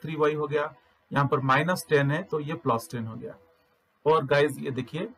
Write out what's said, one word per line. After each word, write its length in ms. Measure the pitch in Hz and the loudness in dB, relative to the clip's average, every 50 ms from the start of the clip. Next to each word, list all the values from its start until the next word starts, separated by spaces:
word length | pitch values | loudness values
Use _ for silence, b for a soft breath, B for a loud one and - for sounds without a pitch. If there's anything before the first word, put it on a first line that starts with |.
| - | -8
थ्री 140 | 151 160 | -8 -2
वाई 180 | 147 151 147 151 | 0 2 2 2
हो 120 | 151 147 | 0 -2
गया, 260 | 143 151 147 147 151 - b b b b b b - | -2 -2 -2 -2 -4 -8 b b b b b b -4
यहाँ 160 | - 139 139 127 | 0 0 2 2
पर 120 | 151 135 135 | 2 2 2
माइनस 420 | 135 131 143 160 175 185 175 - - | 4 4 4 2 0 -2 -2 0 2
टेन 220 | 151 143 139 139 | 2 2 4 2
है 120 | 147 170 190 | 0 -2 -4
तो 160 | - 160 151 | -4 -4 -4
ये 140 | 147 147 165 | -4 -4 -6
प्लस 320 | 165 - 135 113 113 - - | -4 -2 -2 -2 -2 -2 -6
टेन 160 | 127 117 110 | -8 -8 -8
हो 80 | 110 113 | -8 -10
गया। 180 | 117 113 110 - - _ _ _ _ _ _ _ _ _ _ _ _ - | -12 -12 -14 -14 -16 _ _ _ _ _ _ _ _ _ _ _ _ 2
और 180 | 147 160 160 143 | 4 4 4 4
guys, 320 | 131 143 143 147 147 139 139 | 2 4 4 4 2 0 -4
ये 120 | - 143 | -8 -6
देखिए, 380 | 123 127 - - 147 165 202 233 - | -6 -6 -6 -6 -6 -8 -8 -8 -10